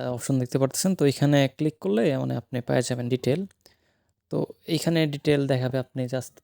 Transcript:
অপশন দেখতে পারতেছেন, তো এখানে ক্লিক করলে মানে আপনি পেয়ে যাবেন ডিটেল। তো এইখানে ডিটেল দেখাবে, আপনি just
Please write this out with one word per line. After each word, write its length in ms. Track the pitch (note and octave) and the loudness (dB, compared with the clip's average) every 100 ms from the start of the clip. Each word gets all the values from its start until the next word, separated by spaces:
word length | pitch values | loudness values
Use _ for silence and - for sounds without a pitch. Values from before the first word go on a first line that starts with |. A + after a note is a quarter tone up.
| B2+ | -6
অপশন 240 | B2 - C3+ | -4 0 0
দেখতে 180 | B2 C3+ | 0 0
পারতেছেন, 340 | C3 - F#3+ | 0 0 0
তো 80 | F#3 C#3+ | 2 2
এখানে 320 | - C#3+ C#3+ C3+ | 4 4 4 2
ক্লিক 280 | - D#3 - | 0 -4 -4
করলে 240 | F#3+ G#3 F#3+ C3 | -2 0 2 0
মানে 160 | C3 B2+ | -2 -4
আপনি 220 | - B2 | -6 -6
পেয়ে 220 | - C3+ | 0 0
যাবেন 240 | B2 B2+ A#2+ | 0 -2 -2
ডিটেল। 320 | B2+ B2 D#3 G3 _ - _ _ _ _ _ - | 0 0 0 -4 _ -20 _ _ _ _ _ -8
তো 60 | D#3 - - - | -6 -6 -8 -6
এইখানে 340 | D#3+ E3 E3 D#3 | -2 0 2 0
ডিটেল 340 | C#3+ D3+ D3 C#3 | 0 0 2 2
দেখাবে, 300 | C3 B2+ C3 | 0 0 -2
আপনি 240 | B2 C3+ B2 | -4 -6 -4
just 280 | C3 - _ | -6 -8 _